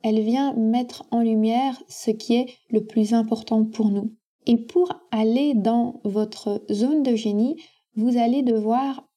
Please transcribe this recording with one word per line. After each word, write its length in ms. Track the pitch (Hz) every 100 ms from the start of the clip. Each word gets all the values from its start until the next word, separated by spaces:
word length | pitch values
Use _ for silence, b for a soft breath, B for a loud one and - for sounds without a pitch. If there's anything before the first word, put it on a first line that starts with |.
Elle 180 | 220 220
vient 320 | 220 247 277
mettre 500 | 233 220 240 247 - -
en 80 | 233
lumière 600 | 226 220 220 226 262 254 -
ce 220 | - -
qui 240 | 220 -
est 120 | 240 254 B _
le 160 | 220
plus 300 | 214 - 214
important 500 | 233 220 226 - 220
pour 260 | 220 226 214
nous. 240 | 202 214 - _ _ -
Et 100 | 233
pour 360 | 233 349 359 - _
aller 420 | 220 220 240 294
dans 460 | 240 196 233 240 -
votre 640 | 208 202 214 - - 202 -
zone 320 | 208 247 311
de 100 | 269
génie, 400 | 226 226 208 247 330 B B B
vous 220 | 220 233 240
allez 260 | 233 262
devoir 640 | 247 226 214 240 269 254 _